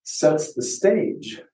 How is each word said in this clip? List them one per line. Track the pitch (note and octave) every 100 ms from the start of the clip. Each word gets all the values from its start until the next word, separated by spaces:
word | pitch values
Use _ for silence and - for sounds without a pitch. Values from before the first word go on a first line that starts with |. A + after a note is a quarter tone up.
sets | - - D3 D3+ -
the | -
stage | - - F#3+ A3 - - - - -